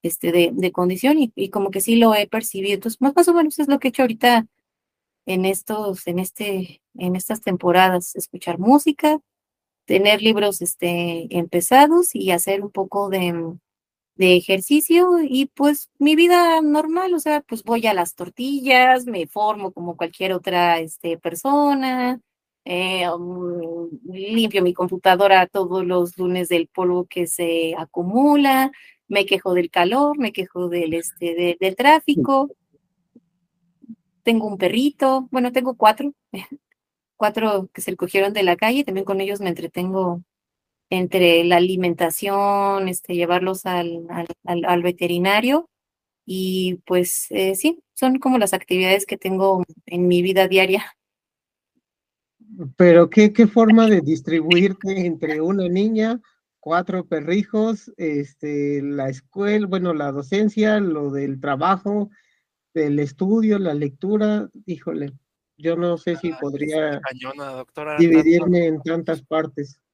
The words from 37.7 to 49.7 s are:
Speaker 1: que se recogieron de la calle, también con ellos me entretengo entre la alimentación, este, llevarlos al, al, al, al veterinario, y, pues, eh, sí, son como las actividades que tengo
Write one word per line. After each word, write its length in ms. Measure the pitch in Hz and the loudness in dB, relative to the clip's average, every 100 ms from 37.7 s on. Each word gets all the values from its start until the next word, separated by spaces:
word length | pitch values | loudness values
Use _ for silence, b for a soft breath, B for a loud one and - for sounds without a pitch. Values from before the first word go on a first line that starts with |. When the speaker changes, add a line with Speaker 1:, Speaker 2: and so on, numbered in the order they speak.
Speaker 1:
que 60 | - | -10
se 100 | - | -10
recogieron 400 | 185 180 196 196 | -6 -2 0 0
de 80 | 208 | 0
la 120 | 185 175 | 0 2
calle, 280 | 220 254 | 0 0
también 200 | 285 190 196 | -2 -4 -4
con 140 | 196 | -4
ellos 200 | 196 202 | -4 -4
me 100 | 190 | -6
entretengo 720 | 170 165 175 180 190 185 175 - _ _ _ _ _ _ | -6 -8 -6 -4 -2 -4 -4 -10 _ _ _ _ _ _
entre 540 | 185 180 185 175 165 | -4 -2 2 4 4
la 120 | 170 175 | 4 4
alimentación, 1300 | 180 185 180 165 170 160 202 196 202 202 196 196 190 | 2 0 -2 -2 -2 -4 -4 0 0 0 0 -2 -4
este, 260 | 180 - 175 | -8 -6 -4
llevarlos 500 | 170 180 185 190 190 | -2 -2 -2 -6 -4
al, 400 | 180 170 170 170 | -4 -4 -8 -10
al, 160 | 165 170 - | -12 -10 -12
al, 200 | - 175 175 | -6 -4 0
al 160 | 175 | 0
veterinario, 840 | 175 175 175 175 185 202 240 285 339 _ _ _ _ _ - | 0 -2 -4 -2 2 2 2 0 -2 _ _ _ _ _ -12
y, 500 | 185 185 185 185 180 - | -6 -4 -2 -4 -6 -2
pues, 400 | 180 180 - - | 0 0 -4 -6
eh, 240 | 208 190 190 | -4 -2 0
sí, 240 | 294 339 _ | -2 -4 _
son 240 | - 262 262 | -4 0 0
como 180 | 262 254 | 0 2
las 160 | 202 | 2
actividades 520 | 185 - 185 185 196 196 | -2 -2 0 2 2 0
que 120 | 196 | -8
tengo 460 | 190 190 196 185 175 | -6 0 2 2 -2